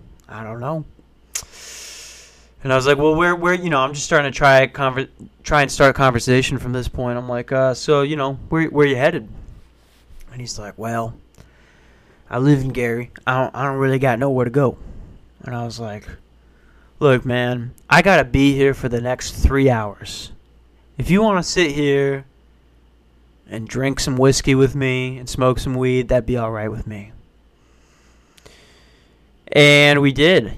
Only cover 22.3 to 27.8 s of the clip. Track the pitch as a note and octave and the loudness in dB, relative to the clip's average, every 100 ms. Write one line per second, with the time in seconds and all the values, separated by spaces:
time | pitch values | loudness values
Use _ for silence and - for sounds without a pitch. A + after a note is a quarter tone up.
22.3 | _ _ _ _ _ _ _ _ _ _ | _ _ _ _ _ _ _ _ _ _
23.3 | _ _ G#2 A2 A#2+ C3+ C3 - B2+ C3+ | _ _ -12 -10 -6 -4 -4 -4 2 2
24.3 | C3 - C3+ C3+ C#3 C3 B2+ B2+ C3 B2 | 2 2 2 2 0 -2 -2 -4 -8 -10
25.3 | - B2+ B2 C3+ B2+ B2+ B2+ A#2+ B2+ A#2 | -2 0 0 -4 -2 0 0 0 0 0
26.3 | B2 A2+ A2+ G#2+ A2 - G#2 G#2 - _ | -4 -4 -6 -8 -8 -10 -14 -16 -20 _
27.3 | _ _ _ _ _ | _ _ _ _ _